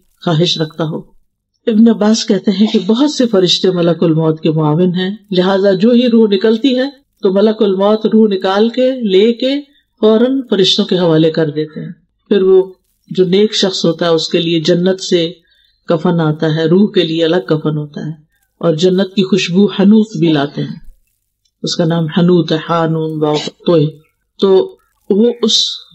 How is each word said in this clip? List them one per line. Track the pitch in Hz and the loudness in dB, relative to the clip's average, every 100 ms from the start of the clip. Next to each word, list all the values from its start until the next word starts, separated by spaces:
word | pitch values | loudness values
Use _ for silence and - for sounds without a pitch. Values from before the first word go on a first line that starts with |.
| _ _ | _ _
ख्वाहिश | 180 160 175 - | -4 -2 -2 -2
रखता | 160 - | -6 -6
हो। | 160 175 - _ _ _ _ _ - | -8 -8 -14 _ _ _ _ _ -2
इब्न | 214 233 | 2 4
अब्बास | 190 208 220 | 4 2 0
कहते | - 196 214 | 0 -2 0
हैं | 190 214 | 0 0
कि | 214 | 0
बहुत | 180 226 294 | 0 0 0
से | - 240 | -2 -2
फरिश्ते | 196 180 - 190 | 0 0 0 -2
मलकुल | 175 170 165 165 | 0 0 0 0
मौत | 156 160 156 | 0 0 -2
के | 165 | -2
मुआविन | 156 151 151 180 | 0 0 0 0
हैं, | 175 185 214 - | -2 -4 -8 -6
लिहाजा | 180 180 196 202 | -2 0 2 0
जो | 190 220 | 2 2
ही | 240 247 | 2 2
रूह | 226 220 | 2 2
निकलती | 196 220 226 277 | 2 0 0 0
है | 247 277 - _ _ | 0 -4 -8 _ _
तो | 202 | -2
मलकुल | 190 214 214 208 190 | 2 0 2 0 0
मौत | 202 214 220 | 0 0 2
रूह | 220 220 | 2 2
निकाल | 190 190 196 233 | 0 -2 0 0
के | 233 254 262 220 | 0 -2 0 0
लेके | 185 226 233 254 285 285 _ _ - | 2 2 0 -2 -4 -8 _ _ -2
फौरन | 220 220 254 269 247 | 2 2 2 -2 -2
फरिश्तों | 196 185 - | 0 0 0
के | 196 180 | -2 0
हवाले | 175 156 160 | 2 2 2
कर | 165 156 | 0 -2
देते | 147 156 160 | -4 -8 -10
हैं। | 156 - _ _ - | -14 -16 _ _ -2
फिर | 202 | 0
वो | 185 190 185 - _ _ - | 4 4 2 -6 _ _ -8
जो | 175 175 | -2 0
नेक | 190 214 | 2 2
शख्स | - 196 190 | 0 -4 -2
होता | 165 160 175 | -4 -2 0
है | |
उसके | 165 - 175 | 0 0 -4
लिए | 165 170 | -2 -2
जन्नत | 156 175 185 185 | 0 0 0 -2
से | - 180 165 - _ _ _ _ - | -2 -2 -2 -8 _ _ _ _ -4
कफन | 170 180 170 | -2 0 0
आता | 156 151 160 | 0 -2 -2
है, | 156 160 | 0 0
रूह | 185 202 | 2 2
के | 190 | 0
लिए | 165 165 | -2 0
अलग | 160 180 180 | 0 -2 -2
कफन | 156 151 151 | -2 -2 -6
होता | 147 - 151 | -8 -10 -12
है, | 160 _ _ _ - | -12 _ _ _ -6
और | 170 156 | -2 0
जन्नत | 185 185 190 - | 2 0 -2 -2
की | |
खुशबू | 185 190 - 175 202 196 | 0 0 0 2 2 2
हनूत | 202 220 208 156 | 4 4 2 0
भी | 165 | 0
लाते | 151 143 - | 0 -2 -6
हैं, | 143 - - - _ _ _ _ _ _ | -10 -10 -18 -20 _ _ _ _ _ _
उसका | 202 - | -8 -2
नाम | 165 170 156 156 | -2 0 -2 0
हनूत | 175 180 156 | 2 2 2
है, | 160 | -2
हानून | - 170 160 160 156 156 | -2 -2 -2 -2 -4 -4
वाव | 151 151 147 - - | -2 -2 -6 -8 0
तोय। | 170 151 - _ _ _ - | 2 2 -4 _ _ _ -2
तो | 196 190 190 - _ _ - | 2 2 0 -8 _ _ -4
वो | 202 233 240 | 0 0 0
उस | 233 - - - - | -2 -2 -4 -8 -16